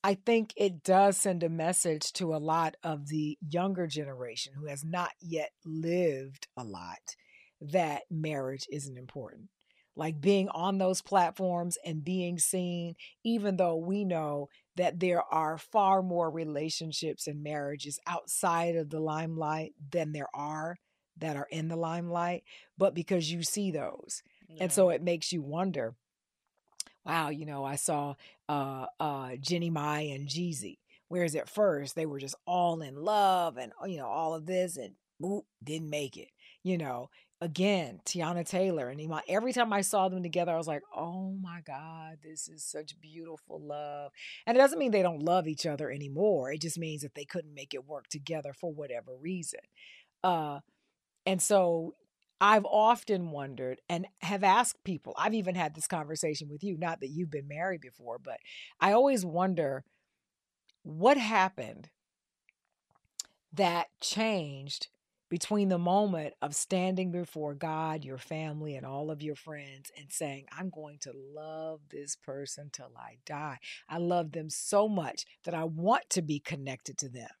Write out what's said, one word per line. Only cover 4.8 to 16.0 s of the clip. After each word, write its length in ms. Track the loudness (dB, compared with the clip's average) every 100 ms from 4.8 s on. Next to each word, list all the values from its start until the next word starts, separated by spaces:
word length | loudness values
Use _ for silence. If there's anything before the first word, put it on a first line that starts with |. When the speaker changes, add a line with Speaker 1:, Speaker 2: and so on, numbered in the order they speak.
| -4
Speaker 1:
not 260 | -2 -4 -6
yet 320 | -6 -4 -4 _ -8
lived 840 | -4 2 4 4 2 -6 -14 -16 -12
a 80 |
lot 540 | -10 -10 -10 -12 -14 -16 _ -20 -20 _
that 440 | -2 0 2 -2 -4
marriage 560 | -4 -2 -2 -4 -6 -6
isn't 260 | -8 -8 -12
important. 520 | -14 -12 -12 -14 -20 _ _ _ _ -6
Like, 220 | -4 2
being 300 | 4 6 4
on 280 | 0 0 2
those 240 | 2 2
platforms 760 | 4 4 4 2 0 0 -2 -4 -4
and 180 | -4
being 340 | 0 0 0 0
seen, 580 | 0 2 -2 -2 -6 -8 -18 _
even 320 | 0 2 2 4
though 220 | 4 2
we 260 | 0 0
know 460 | 2 0 0 -2 -6 _ _ 0
that 240 | 0 2
there 240 | 2 2
are 340 | 2 2 2 -2
far 440 | 0 4 6 6